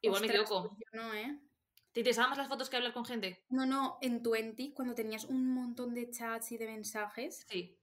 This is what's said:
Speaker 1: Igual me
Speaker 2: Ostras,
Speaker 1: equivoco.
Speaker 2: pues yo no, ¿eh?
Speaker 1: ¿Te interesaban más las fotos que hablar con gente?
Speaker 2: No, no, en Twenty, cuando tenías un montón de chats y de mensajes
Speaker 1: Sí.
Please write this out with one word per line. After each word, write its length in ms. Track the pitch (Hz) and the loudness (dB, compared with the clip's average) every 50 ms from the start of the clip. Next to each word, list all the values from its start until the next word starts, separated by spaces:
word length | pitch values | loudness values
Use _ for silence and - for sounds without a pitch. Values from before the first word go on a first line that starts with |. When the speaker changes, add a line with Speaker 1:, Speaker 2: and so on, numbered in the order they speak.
Speaker 1:
Igual 200 | - 214 190 202 | 6 6 4 6
me 60 | 220 | 4
Speaker 2:
Ostras, 20 | 220 | 4
Speaker 1:
equivoco. 300 | 226 202 214 - 214 185 | 4 4 4 4 2 0
Speaker 2:
pues 120 | 175 - 202 | 0 -2 -8
yo 80 | 214 226 - - 226 | -12 -16 -12 -8 -8
no, 140 | 226 226 214 | -6 -4 -4
¿eh? 260 | 208 220 269 294 285 - _ _ _ _ _ _ - _ _ | -4 -4 -6 -8 -10 -12 _ _ _ _ _ _ -20 _ _
Speaker 1:
¿Te 80 | _ 233 | _ 2
interesaban 280 | 226 254 226 226 247 254 | 4 4 6 6 4 4
más 80 | 277 277 | 4 0
las 80 | 277 | 0
fotos 220 | 254 277 233 262 - | 0 -2 -2 -2 -2
que 80 | - | 0
hablar 160 | 247 247 240 - | 0 0 0 0
con 100 | 247 233 | -2 -4
gente? 420 | - 247 226 190 185 180 - _ _ | -2 -2 -2 -2 -4 -6 -8 _ _
Speaker 2:
No, 160 | 247 262 262 | 0 2 4
no, 320 | 262 269 269 269 262 - - | 4 4 4 2 0 0 -2
en 220 | 269 254 240 233 233 | 0 0 0 0 2
Twenty, 500 | 233 226 220 220 226 214 233 254 285 - | 2 2 2 0 -2 -4 -6 -8 -6 -4
cuando 200 | - 254 247 240 | -4 -4 -2 -2
tenías 300 | 240 220 220 220 220 - | -2 -2 -2 -4 -6 -2
un 300 | - 262 262 254 254 254 | 0 2 2 4 4 2
montón 400 | 254 247 240 233 254 247 247 240 | 2 0 -4 -4 -4 -4 -4 -2
de 160 | 240 233 240 | -4 -4 -6
chats 420 | - - 233 226 226 226 233 - | -6 -6 -4 -4 -4 -4 -4 -6
y 60 | 240 | -6
de 80 | 220 226 | -6 -6
mensajes 800 | 220 220 214 208 - - 214 208 208 - 226 247 349 - - - - | -6 -6 -8 -8 -6 -4 -4 -4 -4 -4 -6 -6 -6 -8 -10 -12 -6
Speaker 1:
Sí. 280 | 214 180 175 180 - _ | -6 -6 -6 -6 -14 _